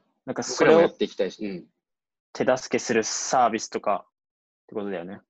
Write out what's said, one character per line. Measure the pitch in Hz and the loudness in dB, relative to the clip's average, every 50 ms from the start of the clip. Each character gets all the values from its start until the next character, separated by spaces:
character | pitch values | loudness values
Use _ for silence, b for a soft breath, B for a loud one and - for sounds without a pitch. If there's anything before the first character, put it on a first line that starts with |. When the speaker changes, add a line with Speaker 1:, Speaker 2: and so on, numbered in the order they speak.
| _ _ _ _ - | _ _ _ _ -12
Speaker 1:
な | - | -10
ん | 123 | -8
か | - | -8
そ | 120 - - - - | -6 -6 0 2 6
れ | 143 | 6
を | 156 | 8
Speaker 2:
僕 | 165 | 8
ら | 170 - | 6 4
も | |
や | - | 2
っ | - | -2
て | 104 | -4
い | 98 | -4
き | - | -2
た | - 101 | -4 -4
い | 92 | -4
し、 | - - 107 | -4 -8 -8
う | 101 | -8
ん。 | 95 85 78 _ _ _ _ _ _ _ _ _ _ _ _ _ | -8 -10 -12 _ _ _ _ _ _ _ _ _ _ _ _ _
Speaker 1:
手 | - - 123 | -6 -4 0
助 | 117 127 131 - - - | 0 0 0 0 -4 -4
け | 113 | -4
す | - - | -2 0
る | 117 113 | 0 0
サ | 107 - - - - - - 131 123 | 0 0 -4 -6 -4 -2 2 2 2
ー | 113 | 2
ビ | 110 107 | 2 -2
ス | - - | -6 -6
と | - 113 | -8 -6
か | - 107 98 - - | -2 -2 -2 -2 -4
っ | _ _ _ _ _ _ _ _ _ _ _ _ | _ _ _ _ _ _ _ _ _ _ _ _
て | - - | -12 -10
こ | 110 | -8
と | 101 101 | -6 -6
だ | 95 85 | -6 -8
よ | 85 | -8
ね。 | 92 101 95 _ | -10 -14 -16 _